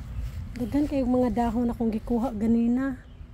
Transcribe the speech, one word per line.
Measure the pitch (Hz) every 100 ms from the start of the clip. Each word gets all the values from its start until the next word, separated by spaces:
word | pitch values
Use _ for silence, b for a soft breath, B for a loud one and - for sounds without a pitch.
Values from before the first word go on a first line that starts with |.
| - - - - - -
daghan | 233 277 294
kayong | 277 247
mga | 254 247
dahon | 208 233 226 240
akong | 233 226
gikuha | 214 - 240 226
ganina. | 214 226 233 233 247 269 254 - - -